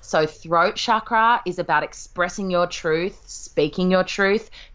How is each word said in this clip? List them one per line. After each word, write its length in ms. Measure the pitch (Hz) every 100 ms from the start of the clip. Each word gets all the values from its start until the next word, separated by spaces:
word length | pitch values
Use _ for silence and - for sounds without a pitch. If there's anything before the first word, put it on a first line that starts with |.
| -
So 200 | 180 156
throat 500 | - 165 170 180 214
chakra 640 | - 220 - 226 226 240 -
is 140 | 180
about 240 | 170 151
expressing 680 | 151 - - - 180 - 190
your 160 | 175 175
truth, 540 | - 170 160 185 - -
speaking 640 | - - - 151 170 180
your 140 | 185
truth. 460 | 185 - 196 208 - - -